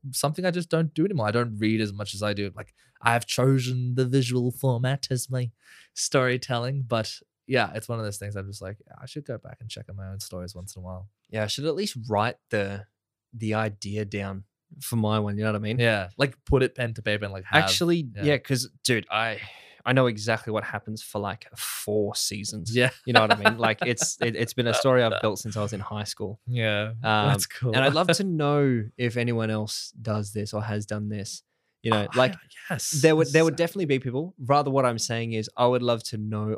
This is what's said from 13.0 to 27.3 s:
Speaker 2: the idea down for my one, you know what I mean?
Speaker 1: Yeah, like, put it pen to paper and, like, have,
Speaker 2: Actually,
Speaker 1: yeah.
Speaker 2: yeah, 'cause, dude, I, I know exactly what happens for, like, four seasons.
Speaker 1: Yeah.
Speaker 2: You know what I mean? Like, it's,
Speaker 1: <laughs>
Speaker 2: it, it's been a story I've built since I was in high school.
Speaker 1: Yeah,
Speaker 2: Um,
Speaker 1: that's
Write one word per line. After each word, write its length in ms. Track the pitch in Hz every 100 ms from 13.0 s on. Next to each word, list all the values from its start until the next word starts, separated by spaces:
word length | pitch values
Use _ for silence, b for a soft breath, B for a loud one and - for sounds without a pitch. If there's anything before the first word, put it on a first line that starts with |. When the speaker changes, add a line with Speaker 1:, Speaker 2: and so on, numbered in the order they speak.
| _ _ _
Speaker 2:
the 200 | 117 107
idea 520 | 107 110 101 104 104 101
down 380 | 104 98 95 98 _ _ 156
for 140 | - 117
my 220 | 107 107
one, 180 | 104 101
you 60 |
know 80 | 107
what 40 | 107
I 20 |
mean? 200 | 107 123
Speaker 1:
Yeah, 300 | 117 107 92 -
like, 200 | 139 - -
put 180 | 135
it 120 | 127 -
pen 180 | 120 113
to 60 |
paper 240 | 107 104 104
and, 80 |
like, 120 | 98 92
have, 180 | 147
Speaker 2:
Actually, 460 | 190 - 175 170 135 104
Speaker 1:
yeah. 80 |
Speaker 2:
yeah, 140 | 147 143
'cause, 320 | - 131 127 _
dude, 220 | - 117 -
I, 280 | 107 113 104 B B B B -
I 80 |
know 140 | 131 127
exactly 440 | 107 107 113 -
what 120 | 113
happens 380 | - 104 - 107
for, 160 | - 104
like, 280 | 101 98 - -
four 600 | - - - 107 101 -
seasons. 600 | - 101 104 107 85 117
Speaker 1:
Yeah. 140 | 127 - -
Speaker 2:
You 80 |
know 80 | 120
what 100 | 110
I 40 | 110 110
mean? 80 | 113
Like, 200 | 113 110
it's, 340 | 123 120 - -
Speaker 1:
<laughs> 40 |
Speaker 2:
it, 140 | 120 110
it's 180 | 117
been 140 | - 117
a 60 |
story 300 | 110 139 127
I've 180 | 117 -
built 180 | 107 98
since 160 | 110 104
I 60 |
was 100 | 104
in 60 | 98
high 240 | 98 107
school. 360 | 104 - 98 110 -
Speaker 1:
Yeah, 420 | 123 110 104 107 113
Speaker 2:
Um, 260 | 117 107
Speaker 1:
that's 160 | 104